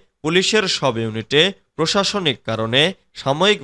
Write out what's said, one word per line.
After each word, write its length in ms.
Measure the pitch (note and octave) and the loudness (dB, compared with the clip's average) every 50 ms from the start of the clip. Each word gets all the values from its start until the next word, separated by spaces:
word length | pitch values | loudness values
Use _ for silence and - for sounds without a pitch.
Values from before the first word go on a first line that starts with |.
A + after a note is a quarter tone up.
| _ _ _ _ | _ _ _ _
পুলিশের 440 | - D3+ E3+ F#3 F#3+ - G#3+ G#3+ G3 F3+ | -4 0 0 2 2 2 0 0 0 0
সব 240 | - - D3 C3 A2+ | -2 0 0 -2 0
ইউনিটে 440 | A2+ A2+ A2 G#2+ A2+ G#2+ - C#3 D3 F3 G3 F#3+ _ _ _ - | 0 -4 -4 -4 -6 -4 0 2 2 2 2 0 _ _ _ -6
প্রশাসনিক 640 | - D#3+ - - G3+ F#3+ - - G3+ F3+ D3 A#2 - - | -4 -2 0 0 0 0 0 -2 -2 -2 -2 -2 -4 -6
কারণে 380 | A2 A2 A2 A2+ A2+ A#2+ C3+ D3+ F#3 F#3+ _ _ _ - | -6 -4 -4 -2 0 2 2 2 2 0 _ _ _ -16
সাময়িক 440 | - - C3+ C#3+ D#3 F#3 G#3 G#3 - | -6 -4 -2 0 2 2 2 2 0